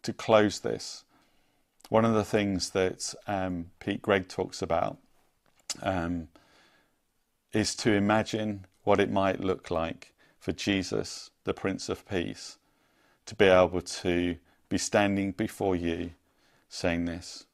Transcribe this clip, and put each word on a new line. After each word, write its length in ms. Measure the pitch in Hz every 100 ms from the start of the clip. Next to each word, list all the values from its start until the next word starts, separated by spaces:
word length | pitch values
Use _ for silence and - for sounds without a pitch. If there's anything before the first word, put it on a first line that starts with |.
to 100 | -
close 460 | - - 110 107 -
this, 460 | - 55 - - _ _ _ _ _ _ _ _ -
one 160 | 110
of 80 | 113
the 120 | 110
things 460 | 101 110 104 95 -
that, 440 | 98 92 - - - -
um, 440 | 101 92 90 85 _
Pete 240 | - 101
Greig 260 | - 98 92
talks 320 | - 95 -
about, 380 | 90 85 - - _ _ _ _ _ _ - -
um, 460 | - 92 85 87 82 - _ _ _ _ _ _ _ _ _ _ _
is 220 | 107 104 -
to 160 | 120
imagine 760 | 104 101 110 104 110 107 101 95 _
what 180 | - 98
it 100 | 202
might 300 | 101 95 -
look 300 | 95 90 -
like 440 | 85 82 - - _ _ _
for 140 | -
Jesus, 760 | 87 - 98 90 107 - - - _
the 100 | -
Prince 340 | - 98 - -
of 180 | 98 -
Peace, 500 | 95 52 - - - _ _ _ _ _ _
to 100 | -
be 120 | 107 98
able 340 | 92 87 90
to 560 | - - 95 87 90 82 _ _ _
be 100 | 95
standing 540 | - 110 101 98 98
before 420 | 92 110 - 101
you 380 | 90 85 85 87 - _ _ _ _ _
saying 380 | - 90 85 85
this 380 | 87 - - -